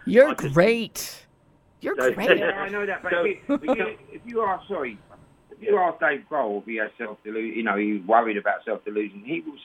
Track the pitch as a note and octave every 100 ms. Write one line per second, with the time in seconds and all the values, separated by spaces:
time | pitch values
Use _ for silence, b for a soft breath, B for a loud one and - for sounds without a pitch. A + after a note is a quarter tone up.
0 | - G#3 D4 - D3 D3 G3+ A#3 G#3+ -
1 | - - - _ _ _ _ _ - G4+
2 | B2+ F3+ A3+ D#4 D4+ G3 G3 G#3 G3+ F3
3 | F3+ F3 F#3 F3+ - C#4+ D4+ C#4 D3 -
4 | - - A#3 A3+ G#3 F3+ - F#3 B2+ G#2
5 | - - - _ _ - G#3+ G#3 F3 D#3+
6 | D#3 C#3 - D3+ A2+ G2+ G#2 A2+ G#2 -
7 | A2+ G#2 G#2+ A2 A2+ A2 A2+ G2+ G#2+ G#2
8 | F2+ A2+ A2+ G2+ G2+ F#2+ - G#2 G#2 G#2
9 | G#2 G2 A2+ E3 D#3 C#3+